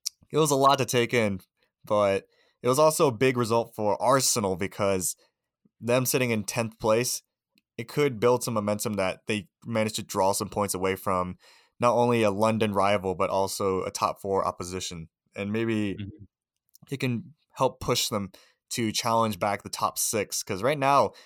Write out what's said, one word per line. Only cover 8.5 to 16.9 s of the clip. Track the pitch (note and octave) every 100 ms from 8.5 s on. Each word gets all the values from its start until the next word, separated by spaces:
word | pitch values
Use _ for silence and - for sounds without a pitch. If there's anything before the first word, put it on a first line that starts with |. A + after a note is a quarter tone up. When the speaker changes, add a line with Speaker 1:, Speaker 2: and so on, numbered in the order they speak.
Speaker 1:
momentum | A2+ G#2 G#2 A#2 G2+
that | F#2 - -
they | G#2+ F2 _ A#2
managed | A2+ A2 A2
to |
draw | F2 G2+ F#2+
some | G2+ G2
points | G#2 G2+ F2+
away | F#2+ F#2+
from | G#2 F#2 F2+ F#2 - _ _ -
not | A#2+ A2+
only | A#2+ A#2
a | G#2+
London | G2 A2 A2+ G#2+
rival, | G2 G2 G#2 F#2+ F2
but | F#2+
also | G2 G2 - G2+ F#2+
a | F#2+
top | - G2 -
four | G2 F#2+ F2+
opposition. | - F2+ F#2 - F2 E2 _ _ -
And | G2+
maybe | A2 A2+ G#2+ G#2 F2+
Speaker 2:
Mm-hmm. | G2 - G2 _ _ _ _ _ -